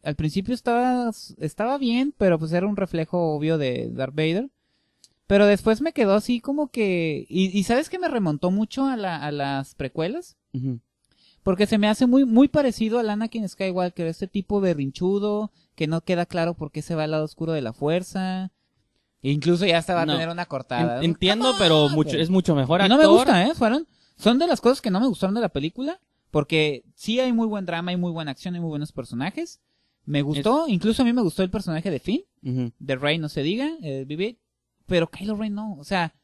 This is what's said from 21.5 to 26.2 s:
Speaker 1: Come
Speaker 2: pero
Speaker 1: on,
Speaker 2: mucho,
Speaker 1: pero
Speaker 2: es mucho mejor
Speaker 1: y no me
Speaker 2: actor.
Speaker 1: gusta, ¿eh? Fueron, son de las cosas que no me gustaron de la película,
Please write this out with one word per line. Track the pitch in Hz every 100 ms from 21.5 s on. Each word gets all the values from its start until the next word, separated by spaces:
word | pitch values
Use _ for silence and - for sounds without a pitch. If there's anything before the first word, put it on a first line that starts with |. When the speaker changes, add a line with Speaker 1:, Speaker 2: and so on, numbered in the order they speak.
Speaker 1:
Come | -
Speaker 2:
pero | 185 156
Speaker 1:
on, | 147
Speaker 2:
mucho, | 151 151
Speaker 1:
pero | 143
Speaker 2:
es | 160
mucho | 190 175
mejor | 147 131 170
Speaker 1:
y | 196
no | 262
me |
Speaker 2:
actor. | 311 349
Speaker 1:
gusta, | 339 185 208
¿eh? |
Fueron, | 330 226 262 330 _ _ _
son | 208 247
de | 349
las | 262
cosas | 233 269
que | 226
no | 185
me | 254
gustaron | 185 190
de | 214
la | 208
película, | 143 151 - 277 370 _ _